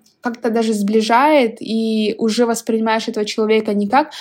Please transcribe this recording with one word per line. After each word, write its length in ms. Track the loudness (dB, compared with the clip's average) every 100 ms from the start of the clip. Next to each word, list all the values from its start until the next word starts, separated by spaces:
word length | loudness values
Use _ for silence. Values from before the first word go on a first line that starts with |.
| _ _
как-то 280 | -8 -4 -2
даже 240 | 0 0
сближает, 840 | 0 0 0 2 4 4 4 2 -2
и 560 | -6 -2 0 0 -2 -2
уже 300 | -2 0 0
воспринимаешь 600 | -2 -2 -2 0 -2 -2
этого 200 | -4 -4
человека 480 | -2 0 0 0 -2
не 120 | 2
как 240 | 2 0 -6